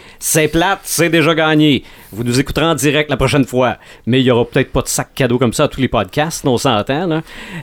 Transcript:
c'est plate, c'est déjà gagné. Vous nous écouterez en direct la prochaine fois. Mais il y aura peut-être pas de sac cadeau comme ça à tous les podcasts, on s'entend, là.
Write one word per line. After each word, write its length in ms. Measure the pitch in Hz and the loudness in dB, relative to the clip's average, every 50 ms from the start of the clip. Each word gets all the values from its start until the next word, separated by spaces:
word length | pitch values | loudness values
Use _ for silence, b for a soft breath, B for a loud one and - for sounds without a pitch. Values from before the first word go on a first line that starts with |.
| B B B B | B B B B
c'est 300 | - - - 165 156 151 | -6 -2 0 0 0 0
plate, 300 | - 165 170 190 196 - - | 0 0 0 0 -2 -4 -6
c'est 260 | - - - 170 170 | -8 -2 -2 0 2
déjà 240 | 160 170 147 156 165 | 2 2 2 2 2
gagné. 500 | 151 160 156 156 151 156 151 135 - B B B B B B | 0 0 2 2 4 4 4 2 0 B B B B B B
Vous 120 | - 104 120 | -10 -6 -4
nous 120 | 120 120 131 | 0 0 0
écouterez 260 | 143 - - 147 151 | 0 0 -2 -2 0
en 100 | 165 165 | 0 0
direct 340 | 143 131 151 131 151 147 - | 0 0 0 0 0 0 -2
la 60 | 139 - | -2 -2
prochaine 280 | 139 131 143 147 127 | 0 0 2 2 0
fois. 320 | - 123 127 127 117 95 B B B B B B | 2 0 0 0 0 0 B B B B B B
Mais 140 | 110 123 131 | 0 2 2
il 60 | 127 | 4
y 60 | 127 | 4
aura 120 | 120 117 117 | 4 2 2
peut-être 260 | - - 143 127 - - | 2 0 -2 -2 0 -2
pas 80 | 139 | -4
de 80 | - - | -2 -2
sac 200 | - - 131 - _ | -4 -4 -6 -6 _
cadeau 220 | - 135 120 123 123 | -2 0 0 2 2
comme 160 | 131 117 - | 2 0 2
ça 100 | - 151 | 2 0
à 40 | - | 0
tous 100 | - - | 0 -2
les 60 | 131 120 | -2 0
podcasts, 580 | - 117 101 95 - 147 151 165 - - - | 0 -2 -2 -2 -2 -4 -4 -4 -4 -4 -2
on 120 | 147 123 113 | 0 0 2
s'entend, 500 | - 135 117 104 101 - 135 151 190 175 | 2 0 0 0 0 -2 -4 -2 -2 -2
là. 140 | 156 160 160 B B B B B 190 165 | -2 -4 -4 B B B B B -14 -14